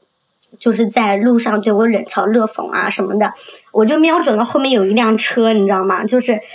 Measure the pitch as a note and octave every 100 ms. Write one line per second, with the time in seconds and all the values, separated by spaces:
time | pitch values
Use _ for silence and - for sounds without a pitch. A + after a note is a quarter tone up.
0 | _ _ _ _ _ - A#3 G3+ A#3 A#3+
1 | G#3+ G3 A#3 A#3 A3+ G#3 G#3 G3+ A3+ G#3
2 | - - G3 A3+ G#3+ - - - F#3 A3
3 | G3 G3+ G#3 - - - _ - A3 D#4
4 | D#4+ E4+ D#4 G#3+ A#3+ C#4+ C4+ B3 F#3+ A3
5 | A3 A3 - - A3+ A3 G3 F#3+ F#3+ F3+
6 | G#3+ B3 B3 G#3+ -